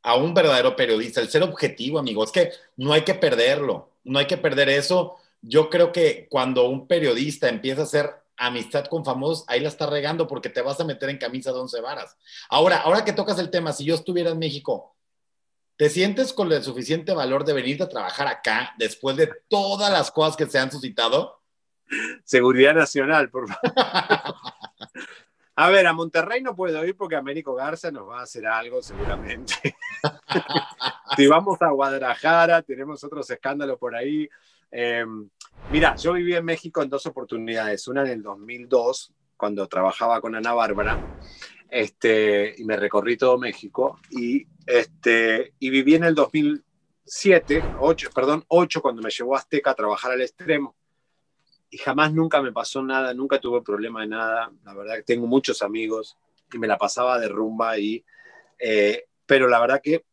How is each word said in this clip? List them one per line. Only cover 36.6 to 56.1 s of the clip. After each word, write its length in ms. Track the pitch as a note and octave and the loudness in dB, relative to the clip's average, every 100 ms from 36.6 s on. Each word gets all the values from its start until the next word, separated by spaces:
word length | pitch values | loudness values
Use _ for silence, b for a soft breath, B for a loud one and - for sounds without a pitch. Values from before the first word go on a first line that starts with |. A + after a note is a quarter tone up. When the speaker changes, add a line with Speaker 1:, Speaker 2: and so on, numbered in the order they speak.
| E3+ E3 | -6 -6
Speaker 2:
en 80 | C#3 | -4
dos 160 | C#3 - | -6 -8
oportunidades. 760 | C3+ B2 A#2 A2+ A2+ G#2+ G2+ - | -12 -10 -10 -6 -4 -4 -6 -6
Una 140 | C3+ | -4
en 40 | C3+ | -4
el 140 | A#2 | -6
dos 140 | G#2 G2 | -10 -14
mil 300 | G#2+ B2 B2 | -16 -18 0
dos, 420 | C3 A#2+ C3 - _ _ _ | 2 2 -4 -12 _ _ _
cuando 320 | G#2 G2+ F#2+ | -6 -4 -4
trabajaba 540 | F#2 F#2+ F#2+ A#2 A2+ | 0 0 0 0 0
con 120 | A2+ A2 | -2 -6
Ana 180 | A2+ | -2
Bárbara, 500 | A#2 A2 G2+ G#2 G#2+ - - B B B B _ | 0 0 0 -2 -4 -6 -16 B B B B _
este, 840 | B2 G#2+ _ A#2 A2 G#2+ G2+ G#2 - | -4 -4 _ 2 4 4 2 0 -4
y 60 | |
me 140 | A2 G#2+ | -4 -2
recorrí 400 | G2+ G#2 G2+ A#2+ | 0 0 0 0
todo 200 | B2+ B2+ | 2 2
México. 600 | B2 - G2+ - C3+ - _ | 0 -10 -10 -2 -2 -4 _
Y, 360 | B2+ A#2+ C#3 - _ - | -6 -2 -2 -4 _ 2
este, 880 | B2 A2+ _ B2 A#2 A2+ A2 - _ | 2 2 _ 2 4 4 0 -4 _
y 100 | C3 | -2
viví 240 | C3+ C3+ D#3+ | 2 4 6
en 100 | E3+ | 4
el 100 | D3+ | 2
dos 140 | C#3 | 2
mil 320 | D#3 D3 D3 _ _ _ _ - | 2 0 -2 _ _ _ _ -16
siete, 640 | - G3+ F3 - D3 - - | 0 6 6 4 0 0 0
ocho, 300 | C#3+ D#3+ - - | 2 2 -2 -2
perdón, 300 | C3 D#3 - | 0 0 2
ocho, 340 | E3+ E3 D#3+ | 2 4 0
cuando 200 | C3+ A2+ | -2 -4
me 80 | A2 | -8
llevó 260 | - B2 B2+ | -6 -2 -2
a 40 | |
Azteca 320 | - D3 C#3 | -2 -2 0
a 40 | B2+ | -2
trabajar 360 | G#2+ G#2 B2+ | -2 -2 -2
al 80 | B2+ | -2
extremo. 560 | B2+ _ F3+ D3 C#3 _ _ _ _ _ _ _ _ _ _ | -4 _ -2 -2 -2 _ _ _ _ _ _ _ _ _ _
Y 60 | - | -10
jamás 340 | - C3 D#3 | -4 0 2
nunca 280 | D#3 E3 D3+ | 2 2 2
me 100 | C3 | 0
pasó 300 | A2+ A2+ C3+ | -6 -6 -6
nada, 320 | C3 C3 C3 | -4 -2 -2
nunca 260 | B2 C3+ C#3 | -4 -2 -2
tuve 220 | B2+ A#2+ | 0 -4
problema 400 | A2+ G#2 A2+ A2+ | -2 -6 -6 -8
de 60 | G#2+ | -8
nada. 440 | A2 A2+ A2+ A2+ _ | -6 -4 -4 -6 _
La 100 | G#2 | -20
verdad 220 | G2 G#2 A2 | -16 -10 -10
que 80 | |
tengo 240 | G#2 A#2+ A#2 | -2 -2 2
muchos 340 | C3 C3 A#2 | 0 0 -4
amigos 540 | G2+ A2 A2 A2 A2 | -4 -4 -6 -6 -10